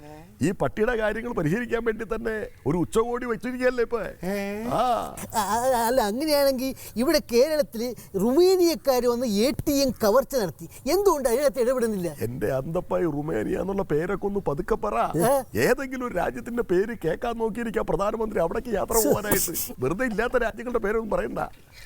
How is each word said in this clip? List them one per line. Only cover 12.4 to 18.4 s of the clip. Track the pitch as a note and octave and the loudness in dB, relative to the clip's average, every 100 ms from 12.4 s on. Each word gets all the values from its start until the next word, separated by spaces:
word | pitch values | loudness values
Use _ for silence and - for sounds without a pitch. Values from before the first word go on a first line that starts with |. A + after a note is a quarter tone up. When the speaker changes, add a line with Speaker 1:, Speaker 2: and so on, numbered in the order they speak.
| G#2+ | -2
Speaker 1:
അന്തപ്പായി | C3+ D3 F3 F3+ F#3 | 0 -2 -4 -2 0
റുമേനിയ | F3 D3 D3+ G#3+ - F#3 | 0 -2 -2 -2 -2 -2
എന്നുള്ള | F#3 G3 | -2 -2
പേരൊക്കെ | F#3 D3+ F3 G3+ G3+ | 0 0 0 -2 -2
ഒന്ന് | G3+ | -2
പതുക്കെ | D#3+ C#3+ - A3+ | -2 -4 -2 -2
പറ. | G#3 A3+ F#3+ D#3 | 0 -2 0 2
Speaker 3:
ഏ? | A3+ C#4 A#3+ G#2 | 2 2 0 0
Speaker 1:
ഏതെങ്കിലും | D#3 B3+ C4+ B3+ B3 | 2 2 -2 -4 -4
ഒരു | |
രാജ്യത്തിന്റെ | F3 E3 B3 A#3+ A#3 | -2 -2 -4 -8 -6
പേര് | - F3+ A3+ A#3 D#3 | 0 0 0 -2 -4
കേൾക്കാൻ | F3 A#3+ A#3 | -2 -4 -2
നോക്കിയിരിക്കുക | A3+ A3 A3+ G#3+ | -4 -2 -4 -4
പ്രധാനമന്ത്രി | G#3 E3 G3+ A3 A3 | -2 0 0 -2 -4
അവിടേക്ക് | G3+ | 0